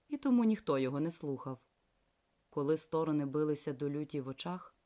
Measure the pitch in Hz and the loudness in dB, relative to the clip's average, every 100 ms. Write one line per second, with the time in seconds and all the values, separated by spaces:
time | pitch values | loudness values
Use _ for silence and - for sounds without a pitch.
0 | - 294 277 240 226 214 - 139 131 143 | -8 -2 4 6 6 2 2 2 2 0
1 | 160 165 151 135 135 127 _ _ _ _ | -2 -2 -4 -6 -6 -10 _ _ _ _
2 | _ _ _ _ _ - 143 156 - 160 | _ _ _ _ _ -2 0 0 0 -2
3 | 160 151 139 147 151 147 - 131 143 143 | 0 0 0 0 0 0 -4 -4 -4 -4
4 | 147 147 131 131 - 180 - _ | -4 -6 -6 -8 -6 -8 -10 _